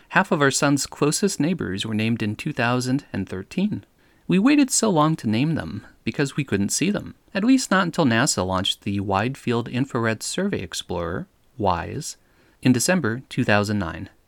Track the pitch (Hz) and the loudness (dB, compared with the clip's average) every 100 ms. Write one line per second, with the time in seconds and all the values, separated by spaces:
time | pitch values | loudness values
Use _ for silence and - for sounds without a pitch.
0 | - 170 190 165 139 - 143 143 - - | -2 0 2 2 2 2 2 2 -2 -2
1 | 147 - 202 - 151 190 98 95 110 107 | 0 2 0 0 -2 -2 -4 -4 -4 -2
2 | 110 117 107 104 156 - 120 127 127 139 | 0 0 -2 -4 -6 -2 0 0 0 -2
3 | - 98 92 95 - - 208 104 - _ | -4 -6 -6 -8 -8 -2 -2 -2 -10 _
4 | _ _ - 180 240 294 262 - 220 160 | _ _ 0 2 4 4 4 2 2 4
5 | 156 160 113 107 151 147 85 98 - _ | 4 2 0 0 2 -2 -4 -10 -12 _
6 | 113 - 139 - 139 101 101 - 175 202 | -6 -2 -2 -2 -2 0 0 0 0 -2
7 | - - _ 196 226 262 - 190 175 - | -6 -16 _ -2 4 4 4 0 2 2
8 | 139 117 135 - 92 92 - - 104 101 | 4 4 2 0 0 0 -2 -4 -4 -2
9 | 98 98 120 131 123 117 113 123 139 120 | 0 0 0 -4 -2 -2 -2 -2 -2 0
10 | 113 110 - - 196 135 95 - - 87 | -2 -2 -4 -4 -4 -4 -6 -10 -6 -6
11 | 85 95 185 _ _ - 98 85 90 107 | -4 -6 -8 _ _ -4 0 0 -4 -10
12 | - - _ _ _ _ 131 123 - 180 | -10 -14 _ _ _ _ 2 4 2 2
13 | 110 123 - - 117 104 101 104 82 82 | 0 -4 -6 -2 2 2 2 -2 -4 -6
14 | 98 _ | -12 _